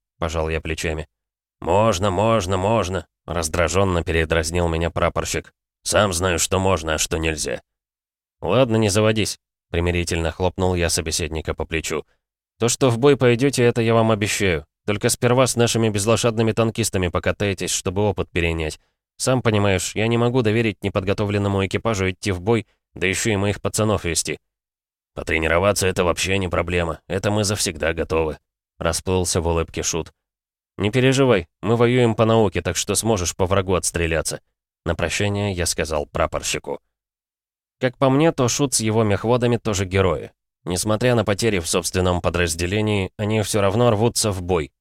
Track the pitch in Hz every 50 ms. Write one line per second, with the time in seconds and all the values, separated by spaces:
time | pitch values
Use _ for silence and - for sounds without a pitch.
0 | _ _ _ _ 85 80 78 85 80 80 80 78 - 80 80 - - 85 78 78
1 | 80 - _ _ _ _ _ _ _ _ _ _ - - 87 101 110 113 104 85
2 | 98 104 92 87 104 113 113 113 90 87 98 92 92 101 113 113 92 87 95 92
3 | - - _ _ _ - 80 85 82 80 78 85 85 80 80 95 101 95 90 85
4 | 80 - 82 82 82 78 82 82 80 78 85 87 87 85 82 82 85 82 - 82
5 | 85 82 - - 80 - - 82 - - _ _ _ _ _ _ _ - - 87
6 | 104 101 90 82 90 95 87 80 - - 92 92 95 95 95 82 78 80 78 78
7 | - - - 82 80 80 78 73 69 69 60 - - _ _ _ _ _ _ _
8 | _ _ _ _ _ _ _ _ - 80 92 120 135 120 110 110 113 104 90 107
9 | 107 110 110 110 98 - - - _ _ _ _ _ _ - 85 85 87 85 87
10 | 87 - 90 82 82 80 - - 90 90 - - 92 90 92 87 85 82 - -
11 | 82 80 80 - 87 76 78 80 73 - 78 - 82 - 82 80 76 - 82 76
12 | - - _ _ _ _ _ _ _ _ _ _ 110 120 - - 139 131 117 113
13 | 123 147 143 131 135 120 120 113 131 143 131 - 120 120 117 120 113 113 113 113
14 | 113 113 113 101 107 98 - - 104 95 85 76 73 _ _ _ _ - 104 104
15 | - 120 - - - 120 120 127 131 120 - 117 120 113 - 117 113 110 101 104
16 | 98 113 113 107 - 120 110 110 113 110 107 - 113 113 107 - 110 - - 98
17 | 90 87 - 90 - 95 87 - 104 101 95 - 92 85 - - - 98 90 98
18 | 104 104 92 - 85 - _ 90 85 85 82 82 80 78 76 - _ _ _ _
19 | _ _ _ _ - 127 131 127 - 120 107 104 101 101 95 92 - - - -
20 | 107 113 117 117 120 120 120 131 120 107 104 117 117 113 95 - - 98 - 104
21 | 95 92 98 - 107 101 104 101 101 101 98 98 98 92 - 101 - 117 113 95
22 | 95 92 92 - - 104 95 87 87 104 117 110 - - _ _ _ _ _ -
23 | 82 95 95 - - 113 107 95 98 101 101 - - 98 - - 107 110 104 87
24 | - 85 82 - - - 73 - _ _ _ _ _ _ _ _ _ _ _ _
25 | _ _ _ - 71 - 82 78 80 80 82 85 92 101 101 - 98 92 90 -
26 | 92 85 82 - - 92 95 98 95 90 85 87 87 87 87 87 85 82 76 -
27 | _ _ 87 95 - 104 104 107 107 95 107 98 - 101 82 76 76 80 82 80
28 | 78 - - 80 80 78 76 - _ _ _ _ _ _ _ _ - 82 85 -
29 | - - 92 92 90 - - 92 82 85 82 82 80 - - 82 76 - - 82
30 | 78 - _ _ _ _ _ _ _ _ _ _ _ _ _ - 98 104 110 127
31 | 123 135 131 131 139 127 117 95 82 - _ _ - 95 117 117 120 117 123 127
32 | 123 117 107 - 113 110 113 113 110 95 - 90 85 92 85 - - - 101 -
33 | - 110 113 95 90 82 - - 95 87 98 98 95 92 95 85 - - - 85
34 | 85 80 82 78 76 - 76 71 - _ _ _ _ _ _ _ _ 85 85 -
35 | 87 80 - - 104 101 101 101 104 104 95 87 85 78 - - 82 80 78 76
36 | 71 - _ 80 80 78 - 71 71 - - - - 73 69 - - _ _ _
37 | _ _ _ _ _ _ _ _ _ _ _ _ _ _ _ _ - 127 - -
38 | 143 135 131 139 156 165 151 - 127 117 - - 143 135 - - 113 110 107 113
39 | 113 104 101 92 - 110 123 123 120 120 120 113 - 113 104 90 101 90 90 95
40 | 95 90 80 67 - - - _ _ _ _ _ _ 78 90 90 - 107 110 104
41 | 120 127 123 117 101 101 101 92 113 113 104 92 82 - - 95 85 - - 92
42 | 90 90 90 87 - 90 82 87 87 82 80 85 87 87 101 107 107 107 104 101
43 | 95 90 - - 107 104 110 110 101 - - 107 98 98 95 110 123 120 113 101
44 | 113 120 - - - 110 95 95 90 85 92 85 76 - - _